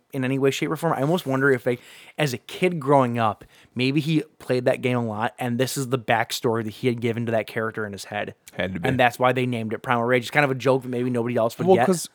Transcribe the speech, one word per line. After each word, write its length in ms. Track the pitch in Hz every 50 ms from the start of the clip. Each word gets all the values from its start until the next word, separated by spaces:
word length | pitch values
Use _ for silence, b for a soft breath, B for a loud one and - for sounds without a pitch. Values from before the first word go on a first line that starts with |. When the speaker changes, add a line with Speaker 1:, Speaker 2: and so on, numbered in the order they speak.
| _ _
Speaker 1:
in 120 | - 135 131
any 140 | 127 135 131
way, 120 | 139 139
shape, 200 | 135 - 160 -
or 60 | 160
form, 160 | 147 170 160
I 80 | 147 123
almost 260 | 135 151 175 180 -
wonder 240 | 135 131 131 139 143
if, 140 | 131 120 -
like, 160 | 127 123 120 B B B B B B B -
as 160 | 151 139 123
a 40 | -
kid 400 | - - - - 185 180 180 156
growing 400 | 139 139 147 139 131 120 117 120
up, 260 | 113 107 101 - b b b b b b -
maybe 240 | 117 127 135 139 156
he 240 | 135 165 160 147 - - _ -
played 280 | - - 127 127 123
that 160 | 131 127 123
game 160 | - 127 123 120
a 60 | 117
lot, 300 | 110 107 104 113 127 - -
and 200 | 131 120 120 120
this 180 | 131 120 -
is 120 | 143 135 120
the 100 | 131 123
backstory 640 | 110 - 120 110 117 - - - - 120 110 117
that 80 | 110 107
he 160 | 104 - 127
had 140 | 123 120 117
given 240 | 113 117 113 117 117
to 60 | 113
that 140 | 113 110 104
character 400 | - - 117 110 110 110 110 107
in 60 | 101
his 120 | 98 95 -
head. 300 | - 104 104 101 - - _ _ -
Speaker 2:
Had 220 | - - 92 95 95
to 60 | 85
be. 80 | - 131
Speaker 1:
And 120 | 131 127
that's 180 | 127 120 - -
why 140 | 127 127
they 140 | 123 127 127
named 260 | 127 123 113 110 107
it 60 | 110 -
Primal 260 | - 131 123 117 117
Rage. 180 | 120 127 123 113
It's 60 | -
kind 140 | - 147 147
of 60 | 131
a 40 | 135
joke 280 | 127 113 135 131 135
that 60 | 127 127
maybe 200 | 123 120 123 127
nobody 260 | 123 120 117 123 120
else 200 | 117 110 117 - -
would 80 | -
Speaker 2:
Well, 100 | 185 190
Speaker 1:
get. 100 | 117 127
Speaker 2:
'cause 240 | 190 180 165 - -